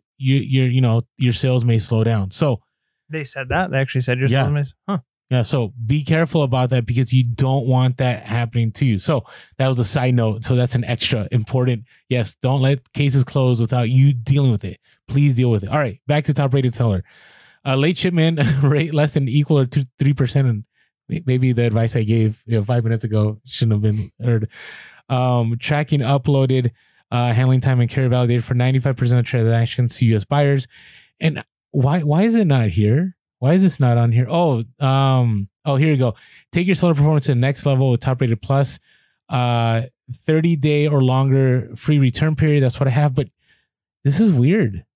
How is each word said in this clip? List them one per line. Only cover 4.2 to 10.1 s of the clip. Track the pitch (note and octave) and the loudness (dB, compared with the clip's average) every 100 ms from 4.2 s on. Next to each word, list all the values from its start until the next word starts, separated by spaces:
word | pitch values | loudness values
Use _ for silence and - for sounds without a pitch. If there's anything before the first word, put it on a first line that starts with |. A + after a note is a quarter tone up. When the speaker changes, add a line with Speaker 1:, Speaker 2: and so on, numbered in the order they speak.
| C3 | 0
Speaker 1:
Yeah. | C3 | 2
Speaker 2:
sales | C#3+ | 0
may | D3 | -2
s-, | C#3 - - | -4 -10 -6
huh. | F#3+ - _ - | -6 -8 _ -4
Speaker 1:
Yeah, | B2+ | -2
so | A2 C#3 G#2+ A#2+ A2+ | 0 -2 -4 -6 -4
be | D3+ | -4
careful | D3 D#3+ E3 E3 | 0 0 0 0
about | C#3 B2+ B2+ | 0 0 0
that | B2+ A2+ | -2 -2
because | B2 B2 | -2 0
you | C3 | 0
don't | B2 A#2 C3 C3+ B2 | 0 0 0 0 0
want | B2+ B2+ B2 | 0 0 0
that | B2+ A#2+ | -2 -4
happening | - A#2 A2+ A#2+ A2+ | -4 -4 -4 -2 -4
to | - C3+ | 0 0
you. | G2+ | 0
So | - C#3+ - - - - | -2 -4 -4 -20 -20 -4
that | C3+ | -2
was | B2 | 0
a | A2+ | 0
side | C#3+ B2+ | 0 0